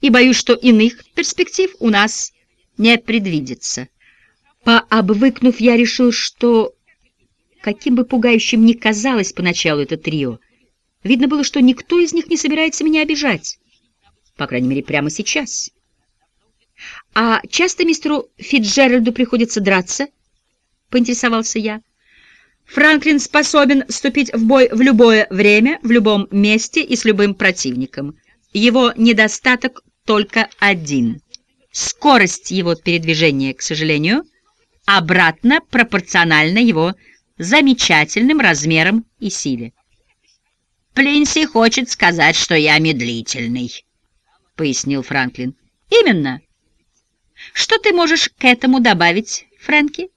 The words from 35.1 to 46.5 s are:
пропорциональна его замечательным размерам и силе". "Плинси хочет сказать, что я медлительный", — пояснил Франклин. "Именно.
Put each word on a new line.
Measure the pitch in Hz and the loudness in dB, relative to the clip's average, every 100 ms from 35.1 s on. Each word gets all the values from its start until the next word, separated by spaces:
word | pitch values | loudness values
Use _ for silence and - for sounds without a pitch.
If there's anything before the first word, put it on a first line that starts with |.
| 185 170 160 233 302 330 | 2 2 0 0 0 -2
пропорциональна | 254 233 202 185 185 170 156 156 190 | -2 -2 -2 -2 0 2 2 2 2
его | 240 170 165 190 _ _ _ _ | 2 2 -2 -4 _ _ _ _
замечательным | 170 277 277 254 - 160 151 202 240 311 | -2 2 2 2 2 0 0 0 0 2
размерам | 226 156 151 160 165 220 226 _ | 2 0 0 0 2 0 -4 _
и | 214 | -10
силе". | - - 123 117 _ _ _ _ _ _ _ _ _ _ _ _ | -8 -6 -6 -8 _ _ _ _ _ _ _ _ _ _ _ _
"Плинси | - 269 294 294 - 311 | -2 0 2 0 0 -2
хочет | 226 226 226 240 | 2 0 0 -6
сказать, | - 190 170 151 165 | -2 0 2 0 0
что | - 165 | 0 0
я | 151 151 | 2 2
медлительный", — | 160 147 120 117 113 131 117 123 123 - _ _ _ _ _ _ _ - | 0 -2 -4 -6 -8 -8 -6 -6 -8 -12 _ _ _ _ _ _ _ -6
пояснил | 156 127 - 139 | -4 -4 -4 -6
Франклин. | 127 139 127 127 127 - _ _ _ | -4 -4 -4 -6 -10 -10 _ _ _
"Именно. | 453 403 190 139 127 _ | 2 4 2 -2 -8 _